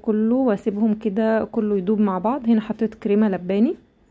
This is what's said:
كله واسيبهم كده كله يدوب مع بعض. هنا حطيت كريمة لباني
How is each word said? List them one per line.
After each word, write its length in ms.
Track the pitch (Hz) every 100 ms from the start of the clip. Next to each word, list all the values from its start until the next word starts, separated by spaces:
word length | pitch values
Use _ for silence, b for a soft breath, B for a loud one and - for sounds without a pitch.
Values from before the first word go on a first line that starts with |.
كله 320 | - 214 220 254
واسيبهم 580 | 262 202 226 202 220
كده 500 | 214 220 196 220 220
كله 340 | 214 233 214 202
يدوب 220 | 180 214
مع 180 | 202 185
بعض. 300 | 208 285 226
هنا 120 | 220
حطيت 340 | 214 214 220
كريمة 340 | - 226 208 214
لباني 460 | 180 180 202 262 - _ _ _